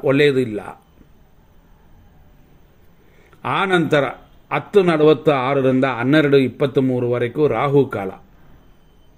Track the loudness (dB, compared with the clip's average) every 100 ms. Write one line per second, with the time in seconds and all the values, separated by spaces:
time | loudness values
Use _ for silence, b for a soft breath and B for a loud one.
0 | 0 2 2 2 -2 -6 -12 -16 _ _
1 | _ _ _ _ _ _ _ _ _ -20
2 | -20 _ -20 _ _ _ _ _ _ b
3 | b b b b -8 -4 -2 0 0 0
4 | -2 -6 -18 -20 -8 -8 -2 0 2 4
5 | 4 2 0 0 0 0 0 0 0 -2
6 | 0 2 4 2 2 -2 -4 0 -2 -2
7 | -2 -2 -4 0 0 0 0 2 0 -2
8 | -8 -12 -20 b b b -20 _ _ _
9 | _